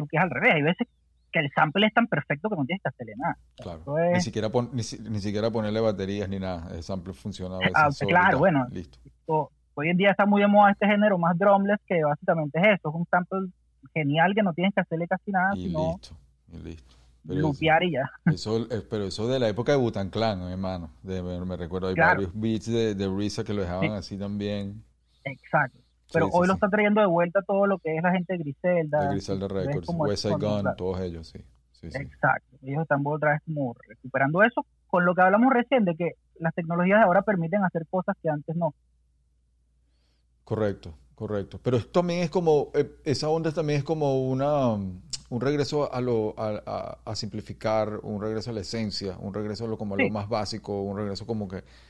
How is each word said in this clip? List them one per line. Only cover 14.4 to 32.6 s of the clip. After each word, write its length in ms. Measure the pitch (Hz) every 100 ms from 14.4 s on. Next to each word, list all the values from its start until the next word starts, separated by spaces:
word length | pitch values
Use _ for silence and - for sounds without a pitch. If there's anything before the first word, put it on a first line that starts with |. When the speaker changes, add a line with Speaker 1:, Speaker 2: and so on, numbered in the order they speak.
Speaker 1:
no 120 | 202
tienes 200 | 156 185
que 80 | 202
hacerle 260 | 175 165 170
casi 220 | 185 -
nada, 220 | 190 185 196
Speaker 2:
Y 120 | 185
Speaker 1:
sino 240 | 160 160
Speaker 2:
listo, 240 | 180 - - _ _ _
y 60 | 85
listo. 380 | 80 80 - _ _ _ -
Pero 120 | 143
eso, 60 | 156
Speaker 1:
lupear 340 | 139 156 160
y 80 | 180
ya. 180 | 131 139 - -
<laughs> 0 |
Speaker 2:
eso, 320 | - 107 113 117
eh, 100 | 110 -
pero 160 | 110 98
eso 220 | 95 113
de 120 | 131
la 100 | 113
época 220 | 104 120
de 40 | 143
Wu-Tang 320 | 117 107 95
Clan, 320 | 107 110 95 90
hermano. 400 | 92 95 90 87 -
De, 180 | 98 92
me, 180 | 90 90 90
me 120 | 87
recuerdo, 320 | 87 92 95
hay 40 |
Speaker 1:
Claro. 200 | 95 165 131
Speaker 2:
varios 160 | 95
beats 320 | 104 113 110 113
de, 300 | 117 113 98
de 120 | 98
risa 360 | 95 104 107
que 100 | 104
lo 80 | 104
dejaban 280 | 87 90 98
Speaker 1:
Sí. 40 |
Speaker 2:
así 240 | 104 - 98
también. 680 | 101 101 101 101 98 107 - _ _ _ 135
Speaker 1:
Exacto. 520 | 131 - 156 135 - _ _ _
Pero 140 | 160 160
Speaker 2:
Sí, 60 |
sí, 60 | 175
Speaker 1:
hoy 80 | 180
lo 60 |
Speaker 2:
sí. 40 | -
Speaker 1:
está 120 | 208
trayendo 320 | 208 208 208
de 60 | 208
vuelta 340 | 170 175 196
todo 240 | 190 196 202
lo 100 | 190
que 180 | 156 160
es 60 |
la 100 | 175
gente 220 | 185 175
de 60 | 180
Griselda. 640 | 151 139 180 180 156 147
Speaker 2:
De 60 | -
Griselda 360 | 98 98 95 98
Speaker 1:
Es 60 |
Speaker 2:
Records, 340 | 98 92 92 85
Speaker 1:
como 200 | - 101
el 40 |
Speaker 2:
West 140 | 104
Side 80 | 110
Speaker 1:
fondo, 180 | 101 104
Speaker 2:
Gun, 120 | 104
Speaker 1:
claro. 140 | 98 -
Speaker 2:
todos 240 | 90 92
ellos, 260 | 92 85 80
sí. 120 | - - _ _
Sí, 180 | _ 82
sí. 60 | 127
Speaker 1:
Exacto. 560 | 135 - 143 - - -